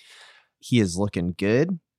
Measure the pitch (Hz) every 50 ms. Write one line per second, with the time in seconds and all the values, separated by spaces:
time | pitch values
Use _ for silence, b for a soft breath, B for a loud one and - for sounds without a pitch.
0 | b b b b b b b b b b b _ - - 127 120 104 92 82 92
1 | 104 101 - 95 87 90 87 - 98 101 110 127 160 180 190 165 _ _ _